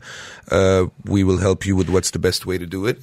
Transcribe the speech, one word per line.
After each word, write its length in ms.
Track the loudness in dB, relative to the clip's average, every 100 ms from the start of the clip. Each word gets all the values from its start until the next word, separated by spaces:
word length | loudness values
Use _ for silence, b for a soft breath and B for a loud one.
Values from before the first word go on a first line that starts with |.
| B B B B -2
Uh, 360 | 2 4 4 2 -4 -2
we 180 | 2
will 140 | 2 2
help 280 | 2 0 0
you 120 | 0
with 120 | 2
what's 220 | 0 0
the 80 | -2
best 260 | -2 -2 -4
way 120 | -6
to 80 | -6
do 200 | -6 -4
it 140 | -6